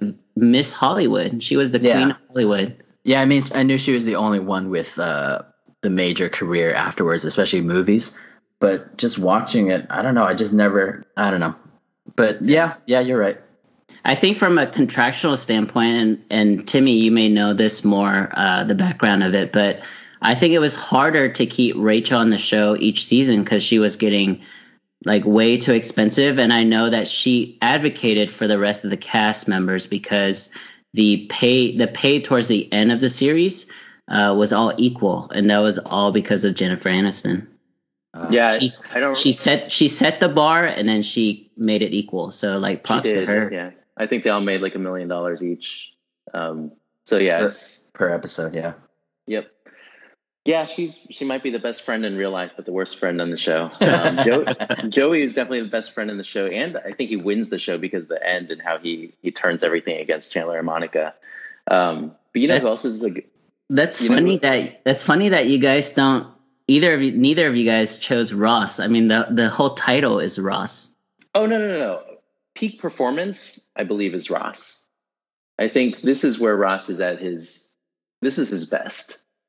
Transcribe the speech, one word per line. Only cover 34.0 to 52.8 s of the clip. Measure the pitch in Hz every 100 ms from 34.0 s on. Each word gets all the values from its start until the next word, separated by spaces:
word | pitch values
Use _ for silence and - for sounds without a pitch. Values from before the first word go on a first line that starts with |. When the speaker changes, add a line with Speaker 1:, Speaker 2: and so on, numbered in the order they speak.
| -
Speaker 1:
uh, | 104 101 98
was | 104
all | 110 113 -
equal, | 123 123 98 87 -
and | - 104
that | 104
was | 107 98
all | - 95 101
because | 101 98 101
of | 104
Jennifer | 87 92 90 95
Aniston. | 92 98 95 104 92 - _ _ _ _ _ _
Speaker 2:
Uh, | 82 85
Speaker 3:
Yeah, | 117 113 113
Speaker 1:
She, | 127 - -
Speaker 3:
I | 120
don't | 139 135
Speaker 1:
she | 143
set, | 123 - 151 -
she | - 147
set | - 160 -
the | 175
bar, | 151 151 165 170
and | - 107
then | 110
she | 104 120 110 98 - -
made | 110 107
it | 104 101
equal. | 104 92 87
So, | - 101 98
like, | 98 92
Speaker 3:
She |
Speaker 1:
props | - 113 117
to | 101
Speaker 3:
did, | 92
Speaker 1:
her. | 104 104
Speaker 3:
yeah. | 92 90 - _ -
I | 107
think | 120
they | 107
all | 104
made, | 101 95
like, | 95 98
a |
million | 92 92 87
dollars | 87 87 85
each. | 87 85 - - - _ _ _ -
Um, | 85 82 80 76 - _ _ -
so | 101
yeah, | 95 82
Speaker 2:
Per, | 104
Speaker 3:
it's | - - - _
Speaker 2:
per | - 92
episode, | 85 87 - 80
yeah. | 80 82 - _ _ _ _ -
Speaker 3:
Yep. | 107 - _ _ _ - - _ _ _ _
Yeah, | 147 160 156
she's, | - 170 - -
she | -
might | 135 131
be | 135
the | 117
best | 117 117
friend | - 113
in | 107 98
real | 98
life, | 92 87 -
but | 90
the |
worst | 92